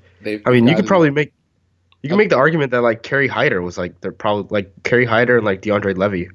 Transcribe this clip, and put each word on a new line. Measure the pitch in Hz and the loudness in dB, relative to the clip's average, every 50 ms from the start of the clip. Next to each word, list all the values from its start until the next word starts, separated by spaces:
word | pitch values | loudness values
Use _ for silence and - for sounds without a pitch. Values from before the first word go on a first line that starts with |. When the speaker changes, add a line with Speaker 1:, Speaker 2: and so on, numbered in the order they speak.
| _ _ _ _ | _ _ _ _
Speaker 1:
They've | - 107 107 107 - | -10 -10 -10 -4 0
Speaker 2:
I | 117 | 2
mean, | 123 120 117 | 4 4 4
you | 127 | 4
could | 170 | 4
Speaker 1:
gotten | 208 185 | 2 2
Speaker 2:
probably | - 196 180 160 147 | 2 2 4 4 2
make, | 139 151 151 - _ _ _ _ _ _ _ _ _ _ _ _ _ _ | 2 -2 -4 -4 _ _ _ _ _ _ _ _ _ _ _ _ _ _
you | - 143 | -6 0
can | 180 | 2
Speaker 1:
a | 208 | 2
Speaker 2:
make | 214 180 | 2 2
the | 160 | 2
argument | 123 139 160 170 160 143 123 | 2 2 2 2 0 -2 0
that, | 127 120 | 0 0
like, | 120 117 113 113 | 0 0 -2 -2
Kerry | - - 143 139 135 117 | -6 -4 -2 -2 -2 -2
Hyder | - 110 135 151 110 90 | -2 -2 -2 -2 -2 -2
was, | 87 90 87 | -4 -6 -8
like, | 95 90 85 - _ | -8 -10 -10 -10 _
they're | - 92 | -12 -12
probably, | - - - 107 104 104 92 - | -12 -6 -4 -4 -4 -4 -4 -4
like, | 104 104 95 - _ - - | -6 -6 -6 -8 _ -12 -4
Kerry | - 123 120 127 | 0 2 2 2
Hyder | 113 110 113 123 117 123 | 2 2 0 2 2 0
and, | 117 107 | 0 0
like, | 104 95 92 | 0 -2 -2
DeAndre | 95 104 101 104 101 98 95 92 | -2 -2 -2 0 0 -2 -2 0
Levy | 95 104 98 87 87 92 | -2 -2 -2 -4 -6 -8